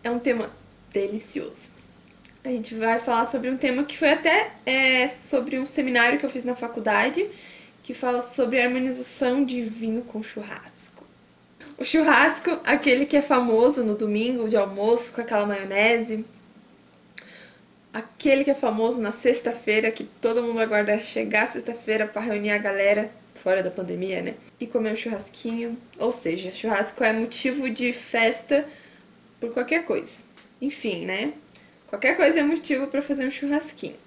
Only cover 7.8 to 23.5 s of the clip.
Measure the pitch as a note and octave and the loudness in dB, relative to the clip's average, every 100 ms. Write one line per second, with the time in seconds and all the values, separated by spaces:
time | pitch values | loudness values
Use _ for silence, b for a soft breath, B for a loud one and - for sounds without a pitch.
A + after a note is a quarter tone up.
7.8 | - B3 B3 B3 A#3+ - A#3 B3+ B3 B3+ | -14 -4 -2 -2 -4 -2 0 2 2 0
8.8 | C4 B3+ B3 - B3+ C4 C4 B3 A3 A3+ | -2 -2 -2 0 2 2 0 -2 -6 -6
9.8 | A3+ A3+ A#3+ G#3+ G#3+ G#3+ G#3 - - - | -4 -4 -6 -10 -10 -12 -12 -14 -16 -18
10.8 | - - - _ _ _ _ _ B - | -20 -20 -20 _ _ _ _ _ B -8
11.8 | C4 D#4+ D#4 B3 D4+ - - E4 - C#4+ | 0 4 6 6 6 2 -2 -2 2 2
12.8 | D4 B3+ C#4+ C#4+ C#4+ B3+ A#3+ A3 B3 C#4+ | 4 4 4 2 4 2 4 6 6 4
13.8 | A3 G#3 G#3+ G#3 A#3 B3+ A3 G#3+ G3 G3 | 0 0 0 0 0 0 2 2 0 0
14.8 | G#3+ A#3+ - - A#3 G#3+ G#3 G3 G3 G3 | 2 2 0 -8 0 0 0 -2 -2 2
15.8 | A3 A#3 A3+ A3 A#3 - - - - - | 4 4 0 -6 -8 -16 -20 -20 -20 -20
16.8 | _ _ _ - B B B B B _ | _ _ _ -16 B B B B B _
17.8 | _ G#3+ A3+ _ D4 C4+ C#4 C#4 A#3+ G#3+ | _ -14 -14 _ 4 4 4 2 0 2
18.8 | A3+ B3+ G#3 G#3+ B3 - A#3 A#3 - G#3+ | 0 0 -4 0 2 2 -2 -4 0 2
19.8 | A3 A3 - - A#3 A3+ A#3 A3+ A3 G#3 | 0 -4 -12 -4 0 0 0 -2 2 2
20.8 | G#3 G#3+ - A3 A3 G#3+ A3 - - A#3 | 2 0 -2 -4 0 0 0 -4 -8 -8
21.8 | - G#3+ G#3+ G#3 A#3 G#3 G#3 G#3 A#3+ G3 | -2 -2 -2 -4 -4 -4 -2 -2 -2 0
22.8 | G3 G#3 A3+ - - - F#3 | 2 2 0 -10 -20 -6 0